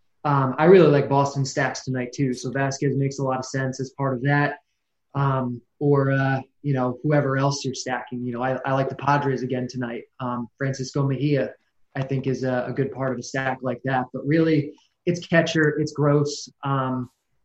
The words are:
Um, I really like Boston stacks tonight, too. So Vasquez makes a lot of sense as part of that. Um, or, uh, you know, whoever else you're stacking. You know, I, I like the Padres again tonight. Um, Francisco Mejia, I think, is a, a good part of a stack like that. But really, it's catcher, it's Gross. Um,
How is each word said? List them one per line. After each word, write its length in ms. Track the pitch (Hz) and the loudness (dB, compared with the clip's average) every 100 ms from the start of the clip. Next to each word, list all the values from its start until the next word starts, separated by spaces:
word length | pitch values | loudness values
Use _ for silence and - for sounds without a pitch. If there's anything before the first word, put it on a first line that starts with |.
| _ _ | _ _
Um, 320 | 151 139 135 127 | 0 2 2 4
I 60 | 160 | 8
really 260 | 190 156 | 10 10
like 180 | 143 135 | 6 4
Boston 360 | 139 139 143 131 | 2 2 0 -4
stacks 380 | - 131 - | -2 -2 -4
tonight, 300 | - 127 123 | -6 -6 -6
too. 200 | - 135 | -2 -2
So 180 | 123 131 | -2 -6
Vasquez 440 | 131 135 131 143 139 | -4 -4 -2 -2 0
makes 220 | 135 - | -2 -2
a 60 | |
lot 160 | 135 131 | -4 -4
of 60 | 127 | -4
sense 340 | 135 131 127 | -4 -4 -6
as 100 | 131 - | -8 -4
part 160 | 135 | -4
of 80 | 127 | -2
that. 380 | 139 143 143 - _ _ _ _ _ 139 | 0 2 2 -2 _ _ _ _ _ -2
Um, 460 | 139 131 123 120 - - | 0 0 -2 -6 -12 -2
or, 320 | 143 139 135 | 2 4 4
uh, 300 | 135 135 135 - _ | 2 2 0 -4 _
you 140 | 143 131 | -2 0
know, 240 | 127 120 | 0 -2
whoever 360 | 147 147 135 135 | 2 2 2 2
else 280 | 139 139 135 | 0 0 -4
you're 80 | |
stacking. 500 | 123 - 123 - 123 | -6 -6 -6 -6 -8
You 100 | 123 | -6
know, 100 | 117 | -4
I, 160 | 131 131 135 | -2 -2 -2
I 80 | |
like 160 | 135 131 | 0 -2
the 60 | - | -2
Padres 460 | 135 143 139 127 | 0 2 2 -2
again 260 | 127 127 123 | -2 -4 -4
tonight. 360 | 131 120 117 - - | -6 -8 -8 -12 -10
Um, 280 | 127 120 117 - | -6 -6 -8 -6
Francisco 480 | 135 131 127 143 139 | -4 -4 -4 -2 0
Mejia, 460 | 127 147 143 - - _ _ _ 139 | 0 0 0 -2 -8 _ _ _ -8
I 80 | |
think, 240 | 135 135 135 | -4 -4 -2
is 160 | 120 | -2
a, 220 | 131 127 120 | -2 -2 -2
a 40 | |
good 200 | 123 135 | -2 -4
part 220 | 135 131 | -4 -6
of 60 | 120 | -6
a 40 | |
stack 360 | 120 135 135 127 | -6 -6 -4 -4
like 200 | 131 120 135 | -6 -4 -2
that. 200 | 131 123 | -2 -2
But 120 | 127 139 | -4 0
really, 460 | 160 160 156 143 - _ _ - | 2 4 2 0 -6 _ _ -4
it's 200 | 175 - | -4 2
catcher, 540 | 165 160 160 151 147 | 2 4 2 2 2
it's 140 | 151 | -2
Gross. 560 | - 147 147 147 143 - - | 0 4 4 2 -4 -12 -8
Um, 460 | 143 135 131 127 123 _ _ _ | -2 -2 -2 -4 -6 _ _ _